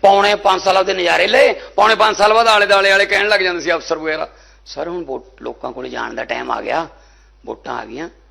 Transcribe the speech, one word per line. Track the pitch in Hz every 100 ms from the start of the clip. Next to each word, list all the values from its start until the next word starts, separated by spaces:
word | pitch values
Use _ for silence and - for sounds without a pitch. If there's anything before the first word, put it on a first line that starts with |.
ਪੌਣੇ | 196 196 202
ਪੰਜ | 202 196 185
ਸਾਲ | 196 190
ਉਹਦੇ | 190
ਨਜ਼ਾਰੇ | 190 170 165 190
ਲਏ, | 247 277
ਪੌਣੇ | 208 - - 214
ਪੰਜ | 220 214 202
ਸਾਲ | 208
ਬਾਅਦ | 220 233
ਆਲੇ | 214 202
ਦੁਆਲੇ | 202 196
ਵਾਲੇ | 196 202
ਕਹਿਣ | 202 208
ਲੱਗ | 208
ਜਾਂਦੇ | 185 175
ਸੀ | 151
ਅਫਸਰ | 165 - 160
ਵਗੈਰਾ, | 156 156 156 - - _ -
"ਸਰ | - 160
ਹੁਣ | 175
ਵੋਟ, | 151 127 - -
ਲੋਕਾਂ | 120 120 131
ਕੋਲੇ | 127 127
ਜਾਣ | 123 117
ਦਾ | 117
ਟਾਈਮ | 117 120 127
ਆ | 113
ਗਿਆ, | 107 143 165 - _ _ _ _ -
ਵੋਟਾਂ | 113 -
ਆ | 120
ਗਈਆਂ | 110 120 165 _ _